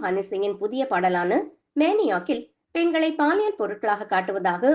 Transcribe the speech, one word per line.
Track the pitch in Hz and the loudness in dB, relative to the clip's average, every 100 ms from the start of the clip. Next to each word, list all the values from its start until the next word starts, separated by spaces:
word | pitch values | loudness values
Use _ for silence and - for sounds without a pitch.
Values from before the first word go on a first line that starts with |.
ஹனி | 196 190 190 | -2 -4 -4
சிங்கின் | 190 202 196 | -4 -4 -4
புதிய | 208 254 262 | -4 -4 -2
பாடலான | 180 185 180 175 262 - - _ 294 | 0 2 2 2 0 -2 -12 _ 0
மேனியாக்கில் | 320 415 311 180 180 240 - _ _ | 2 2 2 0 -2 -6 -6 _ _
பெண்களை | 330 339 320 320 | 0 0 2 0
பாலியல் | 311 294 392 427 415 | 2 2 2 0 -2
பொருட்களாக | 196 208 220 208 208 | -4 -4 -2 -2 0
காட்டுவதாக | 190 185 196 185 175 254 | -2 0 -2 -2 2 2